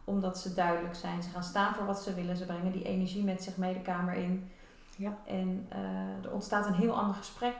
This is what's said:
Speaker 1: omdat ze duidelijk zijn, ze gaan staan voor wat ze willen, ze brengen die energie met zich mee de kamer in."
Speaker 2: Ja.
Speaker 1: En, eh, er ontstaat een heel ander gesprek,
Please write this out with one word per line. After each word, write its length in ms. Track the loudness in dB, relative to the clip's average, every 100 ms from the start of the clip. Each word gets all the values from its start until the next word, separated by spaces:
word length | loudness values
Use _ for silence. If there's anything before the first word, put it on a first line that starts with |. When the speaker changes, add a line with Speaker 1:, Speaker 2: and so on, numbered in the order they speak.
Speaker 1:
omdat 340 | 0 2 2 -2
ze 140 | -2
duidelijk 420 | 2 4 2 0 -4
zijn, 280 | -4 -4
ze 60 | -4
gaan 140 | -4
staan 300 | 0 2 2 2
voor 100 | 0
wat 160 | -2
ze 100 | -2
willen, 240 | -2 -2 -2
ze 80 | -2
brengen 260 | 0 0
die 120 | 0 0
energie 380 | 2 2 2
met 200 | 2 0
zich 140 | -2 -2
mee 160 | 0
de 80 | 0
kamer 320 | -2 0 0
in." 380 | 0 0 0 -2 -14 -20 -20 -16 -6
Speaker 2:
Ja. 200 | -4 -4 -4
Speaker 1:
En, 400 | 0 0 0 -4
eh, 560 | -4 -2 -2 -2 -4 -4
er 60 |
ontstaat 340 | -4 0 2 4
een 80 |
heel 200 | 4 4 4
ander 180 | 2 0
gesprek, 400 | -4 -2 -2